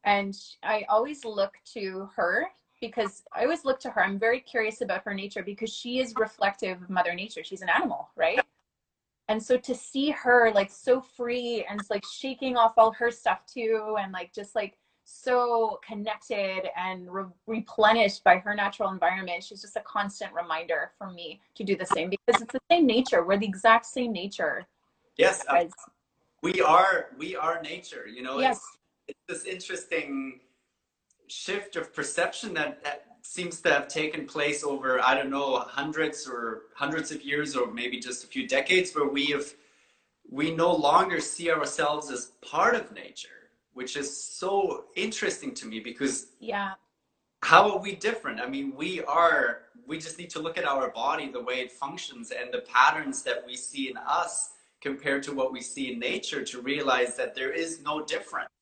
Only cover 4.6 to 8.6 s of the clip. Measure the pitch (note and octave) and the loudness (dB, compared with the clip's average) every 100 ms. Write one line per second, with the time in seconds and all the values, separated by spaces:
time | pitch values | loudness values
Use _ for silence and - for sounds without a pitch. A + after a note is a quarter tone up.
4.6 | A3 A3+ G#3 F#3 G#3 G3 G3+ G3+ F#3+ G3+ | -2 -2 -4 -2 -4 -6 -6 -8 -8 -6
5.6 | A3+ - B3 B3 B3 A3 G#3+ - G3+ G3 | -8 -6 -4 -2 -2 -2 -2 0 -2 0
6.6 | G3 F#3 F3+ F#3 F3 F3 G#3 - - F#3 | -6 -6 -2 0 2 -2 -8 -10 -10 -6
7.6 | F3+ G#3 E4 - - - D#3+ B3 - _ | 2 2 2 -4 -10 2 4 4 0 _